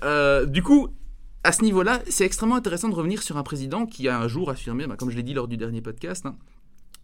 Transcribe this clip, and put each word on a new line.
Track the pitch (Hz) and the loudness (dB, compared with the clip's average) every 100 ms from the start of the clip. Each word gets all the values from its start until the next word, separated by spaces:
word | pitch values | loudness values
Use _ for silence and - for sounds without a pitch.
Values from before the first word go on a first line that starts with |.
euh, | 139 147 143 139 | 2 4 6 6
du | 143 143 | 4 2
coup, | 180 285 - - - - - - | 6 6 6 -4 -12 -12 -16 -2
à | 170 | 2
ce | 185 | 4
niveau-là, | 220 185 190 247 - | 4 4 2 0 0
c'est | 175 190 | 2 2
extrêmement | - 220 247 | 2 2 2
intéressant | 208 170 220 | 0 -2 -2
de | |
revenir | 170 160 214 | -2 -2 -2
sur | - 147 | -4 -6
un | |
président | 139 147 135 180 226 | -6 -6 -4 -4 -4
qui | - 127 | -2 -2
a | 123 | 0
un | 117 | 0
jour | 135 170 | -2 -4
affirmé, | 127 123 117 147 | -4 -6 -6 -6
bah, | 104 | -6
comme | 127 | -4
je | 120 | -4
l'ai | |
dit | 120 | -4
lors | 139 120 | -4 -4
du | 117 | -4
dernier | 113 113 | -6 -6
podcast, | 113 110 165 185 139 | -8 -10 -10 -8 -10
hein, | - - - - - - - | -12 -18 -20 -20 -20 -20 -20